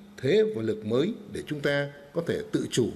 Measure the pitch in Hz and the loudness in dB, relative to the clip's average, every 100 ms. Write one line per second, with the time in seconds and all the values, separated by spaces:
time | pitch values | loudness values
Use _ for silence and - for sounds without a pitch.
0 | - - 131 202 214 113 110 104 107 123 | -18 -4 2 4 4 0 -2 -2 0 2
1 | 180 254 - - - 147 143 143 143 - | 2 -2 -8 -10 -6 -2 0 0 -2 -8
2 | - 165 170 85 73 147 - - 104 | -8 -6 -2 -2 0 -2 0 2 0